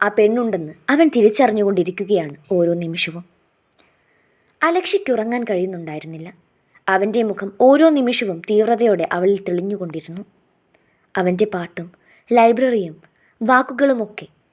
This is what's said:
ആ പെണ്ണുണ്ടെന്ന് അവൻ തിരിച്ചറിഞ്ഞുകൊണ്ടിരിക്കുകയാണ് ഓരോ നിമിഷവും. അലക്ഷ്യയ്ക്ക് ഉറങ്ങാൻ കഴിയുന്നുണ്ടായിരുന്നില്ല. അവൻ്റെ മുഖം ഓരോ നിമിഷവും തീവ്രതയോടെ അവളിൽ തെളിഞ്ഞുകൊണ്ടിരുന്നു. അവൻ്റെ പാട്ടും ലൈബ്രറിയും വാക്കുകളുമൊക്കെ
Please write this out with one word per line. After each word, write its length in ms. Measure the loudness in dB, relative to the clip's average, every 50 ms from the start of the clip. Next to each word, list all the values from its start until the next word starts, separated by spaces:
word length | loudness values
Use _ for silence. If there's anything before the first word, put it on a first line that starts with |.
| -4
ആ 60 | -2
പെണ്ണുണ്ടെന്ന് 640 | 2 2 2 2 2 0 -2 -2 -4 -4 -6 -8 -14 _ -4 -2
അവൻ 180 | 2 4 4 4
തിരിച്ചറിഞ്ഞുകൊണ്ടിരിക്കുകയാണ് 1300 | 4 4 4 4 4 4 2 2 2 2 0 0 2 0 -2 -2 -4 -8 -4 -2 -2 -2 -2 -4 -10 -14 _ -4 0
ഓരോ 200 | 0 2 0 0
നിമിഷവും. 500 | -2 -4 -6 -6 -6 -6 -6 -8 -14 -18 _ _ _ _ _ _ _ _ _ _ _ _ _ _ _ _ _ _ _ _ _ _ _ _ _ _ -2
അലക്ഷ്യയ്ക്ക് 500 | -2 0 0 0 -2 -2 -4 -2 -2 -2 -2
ഉറങ്ങാൻ 300 | -2 -2 -4 -4 -4 -4
കഴിയുന്നുണ്ടായിരുന്നില്ല. 840 | -4 -4 -4 -4 -4 -6 -10 -12 -12 -12 -12 -12 -12 -14 -14 -16 -16 -18 _ _ _ _ _ _ _ _ _ -4 0
അവൻ്റെ 340 | 0 0 0 0 0 0 0
മുഖം 280 | -2 -2 -6 -8 -10 -2 4
ഓരോ 260 | 6 6 8 8 6 4
നിമിഷവും 500 | 4 4 0 0 -2 -2 -4 -6 -6 -8
തീവ്രതയോടെ 680 | -4 0 2 2 2 2 2 2 2 2 2 2 0 -2 -2
അവളിൽ 260 | 0 0 0 0 0 -2
തെളിഞ്ഞുകൊണ്ടിരുന്നു. 800 | -4 -4 -4 -4 -6 -6 -8 -8 -10 -10 -12 -12 -12 -14 -16 -16 _ _ _ _ _ _ _ _ _ _ _ _ _ _ _ _ _ -4
അവൻ്റെ 320 | -2 -2 0 0 0 -2
പാട്ടും 420 | -2 -2 -8 -8 -8 -12 -14 -16 -16 _ _ _ _ _ _ _ 0
ലൈബ്രറിയും 680 | 2 4 4 4 4 4 2 0 0 -2 -4 -6 -10 -16 _ _ _ _ _ _ _ -6
വാക്കുകളുമൊക്കെ 880 | 0 2 2 2 2 0 -2 0 2 2 2 0 -4 -8 -10 -18 -20 -20 _ _ _ _